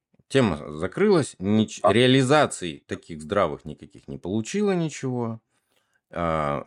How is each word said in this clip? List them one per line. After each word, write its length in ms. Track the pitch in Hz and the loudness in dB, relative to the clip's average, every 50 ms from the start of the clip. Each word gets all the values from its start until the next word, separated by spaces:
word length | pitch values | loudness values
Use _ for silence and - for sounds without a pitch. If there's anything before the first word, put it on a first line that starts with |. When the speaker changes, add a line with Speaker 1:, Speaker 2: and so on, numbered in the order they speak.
| _ _ _ _ _ - | _ _ _ _ _ -2
Speaker 1:
Тема 420 | - 135 127 104 85 73 73 71 76 | 2 2 2 2 2 -2 -6 -10 -8
закрылась, 600 | 76 85 92 - - 190 214 202 165 127 - - - | -6 -6 -6 -2 0 2 4 4 4 2 0 -6 -6
нич-, 400 | 92 98 104 107 107 107 - - - | -2 2 2 2 2 0 -2 0 2
Speaker 2:
А. 40 | |
Speaker 1:
реализаций 960 | 92 95 113 127 127 131 135 131 123 143 156 139 117 - - 92 87 73 71 _ - | 4 4 6 6 6 6 4 4 4 4 4 4 2 0 -4 -8 -8 -8 -10 _ -12
таких 340 | 104 90 - - 85 76 76 | -12 -12 -12 -12 -14 -12 -8
здравых 420 | 76 98 101 95 80 71 65 - | -4 0 0 0 0 -2 -6 -12
никаких 440 | 80 71 - - - - - - - | -14 -14 -14 -16 -20 -20 -20 -16 -14
не 100 | 69 67 | -14 -12
получила 540 | - 85 98 110 110 - - 202 208 202 190 | -8 -6 -4 -4 -4 -4 -4 -2 0 0 0
ничего. 680 | 175 165 156 139 - - 131 127 123 120 113 113 110 _ _ _ _ _ _ _ _ _ _ _ _ _ _ | 0 -2 -4 -6 -8 -8 -6 -6 -4 -4 -6 -8 -10 _ _ _ _ _ _ _ _ _ _ _ _ _ _
А, 560 | - 80 85 85 80 80 76 73 71 71 - | -8 -4 -2 -2 0 0 -2 -2 -4 -4 -6